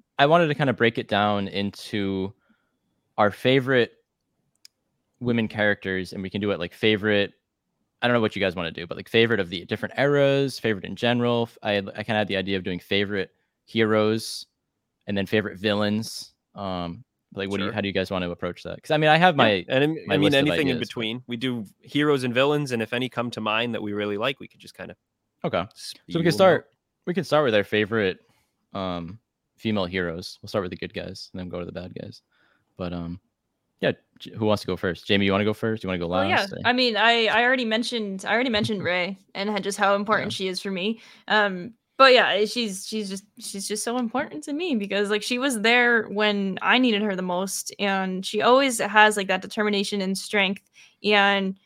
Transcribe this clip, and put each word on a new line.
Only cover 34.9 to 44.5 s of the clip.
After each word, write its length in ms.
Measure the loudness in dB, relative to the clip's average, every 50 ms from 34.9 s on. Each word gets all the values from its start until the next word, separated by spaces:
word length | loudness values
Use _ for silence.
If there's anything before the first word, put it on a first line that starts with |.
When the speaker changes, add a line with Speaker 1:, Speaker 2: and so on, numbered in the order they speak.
| -4 -4 0
Speaker 1:
Jamie, 180 | 2 2 4 4
you 60 | 4
wanna 140 | 2 2 2
go 80 | 0 -2
first? 300 | -2 -4 -4 -4 -4 -4
You 40 | -4
wanna 100 | -4 -4
go 80 | -2 -2
Speaker 3:
Well, 140 | 0 0 0
yeah. 220 | 2 0 0 0
Speaker 1:
last? 60 | -2 -6 -4 -2
Speaker 3:
I 100 | 0 0
mean, 240 | 2 0 0 2
I, 300 | 2 4 4 4 4 2
I 160 | 2 2 2 2
already 220 | 2 2 0 0
mentioned, 600 | -2 -2 -2 -2 -4 -6 -6 -6 -6 -8 -8 -4
I 80 | -2 0
already 160 | 0 0 0
mentioned 340 | 0 0 0 -2 -4 -2 -2
Speaker 1:
<laughs> 0 |
Speaker 3:
Rey 340 | -2 0 0 -2 -4 -6 -10 _ _ -10
and 140 | -6 -6 -4
had 140 | -4 -4 -4
just 140 | -4 -2
how 180 | 0 2 2 2
important 360 | 2 2 0 0 0 0 -4
Speaker 1:
Yeah. 20 | -4
Speaker 3:
she 140 | -4 -4
is 120 | -4 -6 -6
for 120 | -6 -6
me. 300 | -6 -4 -4 -4 -4 -6 -10 -20 -20 -16 _
Um, 460 | 0 2 2 2 2 -2 -6 -10 -12 -16 _ _ _ _
but 160 | 6 8 8 10
yeah, 320 | 8 6 4 2 0 0
she's, 420 | -2 -2 -4 -4 -4 -6 -8 -8
she's 220 | -6 -6 -6 -6 -6
just, 160 | -8 -10 -12 _ _ -16
she's 280 | -14 -12 -10 -10 -8
just 160 | -6 -6 -6 -4
so 140 | -4 -2
important 460 | -2 -4 -2 -4 -4 -6 -6 -8 -12 -8
to 80 | -8